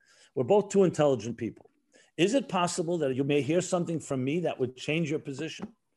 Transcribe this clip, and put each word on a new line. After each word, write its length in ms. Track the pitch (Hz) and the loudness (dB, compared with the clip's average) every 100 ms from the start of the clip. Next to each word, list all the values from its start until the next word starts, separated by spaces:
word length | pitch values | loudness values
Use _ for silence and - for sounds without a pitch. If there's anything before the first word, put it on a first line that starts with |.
| _ _ _ | _ _ _
We're 100 | 135 | -2
both 260 | 123 202 196 | 4 4 4
two 140 | 196 | 4
intelligent 520 | 180 143 147 123 113 113 | 4 6 4 2 -2 -6
people. 280 | 101 - - _ _ _ _ - | -8 -8 -20 _ _ _ _ 0
Is 180 | 190 | 2
it 140 | 269 - | 2 0
possible 500 | 180 175 185 165 175 | -2 0 -2 -2 0
that 160 | 139 | 0
you 100 | 127 | 0
may 180 | 139 147 | 2 2
hear 180 | 127 175 | 2 0
something 400 | 175 180 165 156 | 0 -2 -2 -4
from 240 | - 135 | -4 -4
me 160 | 127 170 | -2 -2
that 180 | 156 - | -2 -2
would 180 | 123 - | -4 -4
change 340 | - 160 170 | -4 -2 -2
your 80 | 156 | -4
position? 500 | 143 131 156 - - _ _ | -6 -8 -10 -10 -14 _ _